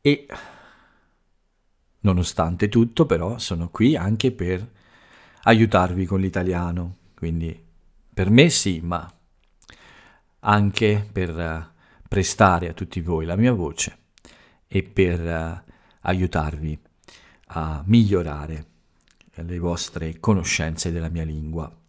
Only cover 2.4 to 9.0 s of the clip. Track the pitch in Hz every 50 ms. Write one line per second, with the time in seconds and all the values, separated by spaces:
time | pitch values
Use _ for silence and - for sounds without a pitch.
2.4 | 90 85 90 85 - 104 - 120 113 117 - - 165 - - 82 85 92 117 120
3.4 | - - 95 82 85 87 _ - 110 123 156 139 82 98 107 110 104 131 123 -
4.4 | 92 87 92 90 101 123 _ _ _ _ _ _ _ _ _ - - - _ _
5.4 | - - 117 110 113 107 - 98 90 90 90 90 95 87 98 95 95 95 87 95
6.4 | 90 92 92 87 87 87 85 90 87 87 95 _ _ _ _ _ - 85 82 82
7.4 | 82 82 - - _ _ _ _ _ _ _ _ _ _ _ - 95 92 107 120
8.4 | 143 170 - - - 98 92 80 82 85 87 85